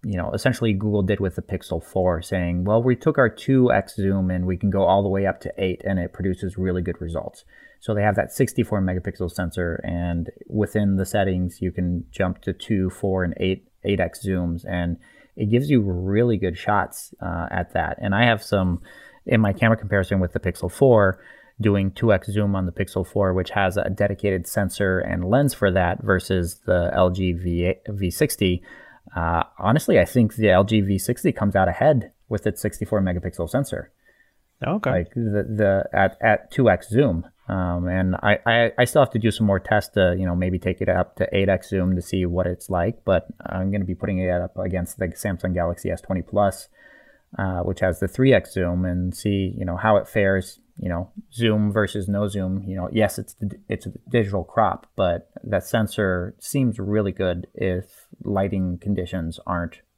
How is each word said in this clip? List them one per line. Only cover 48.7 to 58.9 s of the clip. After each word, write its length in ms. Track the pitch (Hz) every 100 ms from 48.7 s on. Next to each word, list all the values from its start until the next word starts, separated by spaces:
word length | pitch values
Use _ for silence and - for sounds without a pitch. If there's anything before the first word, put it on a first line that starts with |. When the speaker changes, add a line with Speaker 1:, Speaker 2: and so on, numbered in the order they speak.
| 87
Speaker 1:
and 320 | 90 90 90 95
see, 400 | 104 101 95 -
you 60 |
know, 140 | 101 87
how 180 | 110 104
it 140 | -
fares, 500 | 113 98 98 92 - _ -
you 120 | 90
know, 200 | 85 87 - -
zoom 400 | 117 117 107 104
versus 380 | 104 101 107 95
no 180 | 101 104
zoom. 360 | 98 92 95 98
You 80 | 95
know, 140 | 90
yes, 260 | 113 104 -
it's 180 | 101 -
the, 220 | 104 - _
it's 160 | 104 -
a 80 | - -
digital 340 | 123 101 98
crop, 440 | 85 - 104 - - -
but 320 | 92 85 - - -
that 180 | 101
sensor 720 | - 120 107 - 98 90 92 -
seems 400 | - 143 127 107
really 340 | 101 104 98
good 340 | 92 95 87 -
if 320 | - 95 90 - - _ - -
lighting 520 | 98 98 98 92 87
conditions 600 | 98